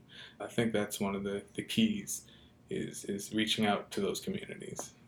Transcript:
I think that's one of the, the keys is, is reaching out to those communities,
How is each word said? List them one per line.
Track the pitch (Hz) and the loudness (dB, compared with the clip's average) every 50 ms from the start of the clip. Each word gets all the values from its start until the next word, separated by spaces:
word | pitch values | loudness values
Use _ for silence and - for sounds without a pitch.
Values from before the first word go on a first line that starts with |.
| - - - - - - - - | -12 -14 -16 -16 -16 -16 -10 -8
I | 101 - | -8 -2
think | - - 117 113 | 2 2 4 4
that's | 110 104 101 - - - | 4 2 2 0 0 -2
one | 104 98 98 | 0 0 0
of | 98 98 | 0 0
the, | 101 98 101 - - - | 0 -2 -2 -4 -6 -6
the | - - | -8 -6
keys | - - 117 110 104 101 101 101 - - - - - - - - - - - - - | 0 4 6 6 6 6 2 -2 -6 -8 -8 -10 -12 -20 -20 -20 -20 -20 -20 -8 -4
is, | 127 127 - - - - - | -4 -2 -2 -4 -6 -6 -4
is | - 101 101 - - - | -4 -4 -4 -4 -2 0
reaching | 107 107 110 - 113 110 | 0 2 2 2 4 4
out | 104 101 95 - - | 4 2 2 0 -2
to | - 107 | -2 0
those | 98 90 - - | 0 0 0 0
communities, | - - 95 - - - - - - - - - - - - - - | -2 -4 -4 -4 -4 -8 -10 -10 -10 -8 -8 -8 -8 -10 -12 -18 -20